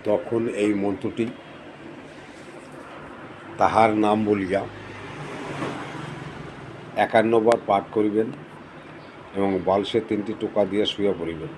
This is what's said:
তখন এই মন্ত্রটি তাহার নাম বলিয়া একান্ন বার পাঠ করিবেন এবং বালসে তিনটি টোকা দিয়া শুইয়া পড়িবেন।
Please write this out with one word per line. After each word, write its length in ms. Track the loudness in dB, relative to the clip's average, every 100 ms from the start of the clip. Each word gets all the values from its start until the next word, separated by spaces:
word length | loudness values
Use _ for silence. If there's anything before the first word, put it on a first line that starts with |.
তখন 440 | 2 2 2 0 0
এই 260 | 2 4
মন্ত্রটি 520 | 4 2 0 -4 -2 -2 -4 -14 -16 -16 -16 -16 -16 -16 -18 -18 -18 -16 -16 -16 -16 -16 -16 -16 -16 -16 -16 -14 2
তাহার 340 | 4 6 6
নাম 340 | 6 4 4 4
বলিয়া 400 | 2 2 0 -2 -10 -14 -14 -12 -12 -10 -10 -8 -6 -6 -6 -10 -10 -10 -10 -12 -12 -12 -14 -14 -14 -8 0
একান্ন 440 | 4 6 6 6
বার 180 | 6 4 4
পাঠ 160 | 2 2
করিবেন 340 | 0 2 2 0 -4 -14 -16 -18 -18 -18 -18 -18 -18 -8 0
এবং 240 | 2 2 4
বালসে 340 | 2 4 0
তিনটি 340 | 2 -2 -2 -4
টোকা 260 | -2 2 2
দিয়া 200 | 2 0
শুইয়া 280 | 2 0 2
পড়িবেন। 280 | -2 -4 -8